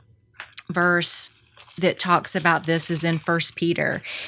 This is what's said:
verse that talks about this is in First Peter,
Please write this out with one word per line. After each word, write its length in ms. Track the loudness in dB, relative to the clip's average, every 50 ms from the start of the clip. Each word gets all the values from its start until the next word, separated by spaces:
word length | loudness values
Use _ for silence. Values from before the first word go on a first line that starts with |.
| _ _ _ _ _ _ _ -20 -20 -18 -18 -14 -12 -6
verse 720 | -2 0 2 2 2 2 2 2 2 2 0 0 -4 -10 -20 -20 -20 -20 -18 -16 -6 0
that 180 | 0 0 2 2
talks 360 | 2 2 2 2 2 0 -2
about 300 | 0 2 2 2 2 2
this 260 | 0 0 2 2 2
is 120 | 2 0 0
in 140 | 0 0 0
First 380 | 0 0 0 0 0 -2 -2
Peter, 460 | -2 0 0 0 0 0 -2 -2 -4 -6 -10 -12 -12 -12